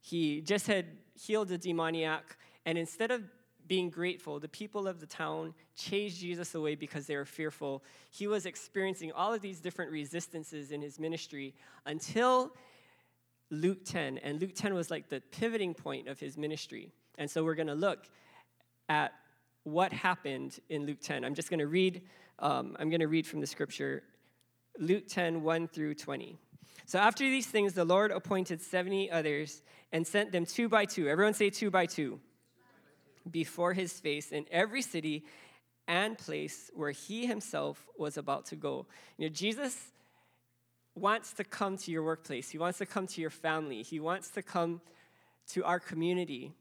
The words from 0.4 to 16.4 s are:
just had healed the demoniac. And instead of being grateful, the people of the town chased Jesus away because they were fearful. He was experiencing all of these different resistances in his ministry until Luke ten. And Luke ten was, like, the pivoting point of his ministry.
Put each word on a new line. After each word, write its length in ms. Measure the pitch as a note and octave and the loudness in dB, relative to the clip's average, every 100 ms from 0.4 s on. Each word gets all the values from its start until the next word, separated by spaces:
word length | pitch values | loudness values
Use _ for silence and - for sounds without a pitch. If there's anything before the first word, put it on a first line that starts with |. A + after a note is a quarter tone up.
just 280 | D#3 G#3 G3+ | 2 2 4
had 180 | G3+ E3+ D#3 - - | 2 2 -8 -20 -20
healed 280 | - G#3+ G3+ | 0 0 2
the 100 | F3 | -2
demoniac. 800 | F3+ E3 D#3+ E3 D#3+ D#3 - - - - | 0 0 2 2 0 0 -4 -20 -20 -10
And 140 | - E3 | -2 0
instead 320 | E3 - A3+ | 0 -2 0
of 120 | B3 G3 - _ _ - | 0 -2 -18 _ _ 0
being 220 | F#3 F3+ | 2 2
grateful, 500 | D#3+ F3 F3 D#3+ D3 | 0 -2 -2 -6 -8
the 80 | D#3 | -8
people 400 | - G#3+ G#3 G3 | -10 -6 -4 -2
of 100 | F3 | -4
the 80 | D#3 | -10
town 480 | - D#3+ D#3 D#3+ E3 - - | -6 -4 -4 -6 -10 -20 -12
chased 440 | - G3 G#3 F3 | -2 -2 -2 -6
Jesus 340 | F3 E3+ E3+ | -6 -4 -4
away 200 | E3 D3+ | -2 -2
because 320 | D3 C#3+ D#3 C3+ | -2 -4 -8 -4
they 80 | |
were 100 | C#3+ | -4
fearful. 580 | C#3 - D#3 - C#3+ C3+ - - - | -4 -4 -6 -4 -6 -6 -8 -20 -20
He 160 | - G3+ | -6 -2
was 180 | G#3+ | 0
experiencing 680 | F3 - - G3 F#3+ F#3 D#3+ | -2 -10 -6 0 0 0 -6
all 200 | D#3 F#3+ | 0 0
of 80 | A3+ | 0
these 200 | G3 F3+ | -4 -6
different 320 | E3+ E3+ D#3+ | -8 -6 -4
resistances 800 | D#3 C#3+ E3 E3 E3 D3+ D#3 C#3+ | -4 -4 -6 -6 -10 -8 -10 -8
in 100 | D3 | -6
his 160 | D3 C3+ | -8 -6
ministry 560 | D#3+ D#3+ - D3 C#3 C3+ - - - | -4 -4 -6 -8 -10 -12 -20 -14 -8
until 680 | D#3 - A3 B3 B3+ B3+ - - - _ _ _ _ _ _ _ | -6 -2 2 6 6 2 -6 -20 -20 _ _ _ _ _ _ _
Luke 340 | D3+ E3+ F#3+ | 0 0 0
ten. 340 | F#3+ F3+ C#3+ C3 | -2 -2 -2 -4
And 220 | C#3+ D3+ | -4 -2
Luke 140 | F#3 | -4
ten 200 | F3+ G#3 | -2 0
was, 160 | F#3 E3 | 0 -2
like, 180 | D#3+ - | -4 -4
the 120 | C3+ | -8
pivoting 540 | - - A3 A3+ F#3 | -8 -4 -2 0 -2
point 340 | E3 D3+ C3+ A#2+ | -4 -6 -6 -6
of 100 | C#3 | -8
his 180 | C#3+ | -10
ministry. 540 | C3+ | -4